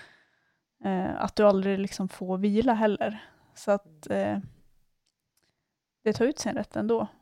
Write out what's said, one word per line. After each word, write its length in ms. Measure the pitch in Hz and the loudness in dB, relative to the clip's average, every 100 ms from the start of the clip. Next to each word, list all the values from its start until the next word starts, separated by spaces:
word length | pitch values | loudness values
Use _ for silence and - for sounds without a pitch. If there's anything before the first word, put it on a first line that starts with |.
| - _ _ _ _ _ _ _ 202 | -20 _ _ _ _ _ _ _ -4
Eh, 360 | 185 185 - | -2 -2 -4
att 120 | 196 - | -4 4
du 80 | 208 | 4
aldrig 320 | 196 190 196 | 6 2 -2
liksom 300 | 196 - 190 | -4 -4 -6
får 280 | - 185 185 | -6 -6 0
vila 360 | 208 208 254 | 2 2 2
heller. 500 | 220 220 202 220 214 - _ _ - | 2 2 0 -4 -6 -16 _ _ -8
Så 160 | - | -2
att, 360 | 202 160 156 - | -2 -2 -18 -4
eh, 280 | 196 202 202 196 - _ _ _ _ _ _ _ _ _ _ _ _ _ _ | -2 -2 -4 -8 -18 _ _ _ _ _ _ _ _ _ _ _ _ _ _
det 100 | 220 | -2
tar 120 | 214 247 | 2 2
ut 140 | 294 | 0
sin 160 | 208 - | -4 -4
rätt 200 | 208 - | -4 -2
ändå. 320 | 208 226 214 - | 0 0 -2 -10